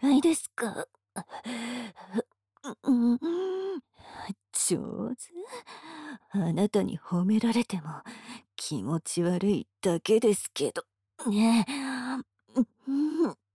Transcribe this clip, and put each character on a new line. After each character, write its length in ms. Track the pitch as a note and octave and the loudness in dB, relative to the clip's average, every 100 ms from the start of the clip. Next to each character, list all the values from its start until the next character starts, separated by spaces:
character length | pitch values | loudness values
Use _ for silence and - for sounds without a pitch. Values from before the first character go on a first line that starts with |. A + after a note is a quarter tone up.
ら 80 | C4+ | 4
い 100 | C#4 | 6
で 140 | E4 D#4+ | 6 2
す 160 | - - | -2 -6
か？ 300 | A#3 - - _ _ - - - A3+ A#3+ A#3 B3 A3+ - F#3 G3 - _ _ _ C#4 - | -6 -6 -10 _ _ -16 -14 -14 -10 -10 -8 -10 -12 -16 -6 -4 -4 _ _ _ -14 -6
う 80 | - | 2
ん。 260 | B3 A#3 A#3+ D#4+ F4 F#4+ F#4+ F#4+ F4+ - _ - - - - _ | 4 6 4 0 -2 -2 -4 -4 -6 -10 _ -20 -16 -12 -12 _
上 240 | - - F3+ - - A3 B3+ | -4 0 -2 -4 -8 -6 -8
手。 180 | - F4 A4+ A#4+ - - D#4+ D#4 D4+ B3+ _ | -12 -14 -14 -16 -16 -20 -18 -16 -16 -16 _
あ 240 | G3+ E3+ | -2 0
な 160 | D#3+ G#3 | 0 2
た 140 | G#3 | 2
に 160 | F#3+ - | 0 -4
褒 260 | - F3 F3+ | -2 0 4
め 140 | G#3+ | 4
ら 120 | A#3 | 4
れ 120 | A3+ | 0
て 140 | A#3+ F#3 | 0 -4
も 260 | D#3 D#3+ - - - - _ - | -8 -12 -14 -18 -18 -20 _ -12
気 280 | - C#3+ | -6 -4
持 160 | G2+ E3 | -2 -4
ち 240 | - - | -2 0
悪 260 | F3 F3+ G3 | 2 2 2
い 180 | F3 - _ | 0 -2 _
だ 180 | F#3+ E3+ | 0 0
け 200 | - A3 | 4 4
で 160 | A#3 G3+ | 6 2
す 160 | - | -2
け 180 | - C#3+ | -2 -2
ど 140 | - - _ _ - A#3 | -2 -10 _ _ -8 -2
ね。 400 | G#3 A3+ A#3 G#3+ C#4 C4+ C4 B3+ C4 - _ _ | 4 6 4 2 -2 -6 -6 -4 -6 -8 _ _
う 80 | A#3 | 0
ん。 60 | A#3+ _ - | 0 _ -4
う 40 | C#4 D4+ D#4+ D4 | 0 0 2 0
ん。 60 | - _ | -2 _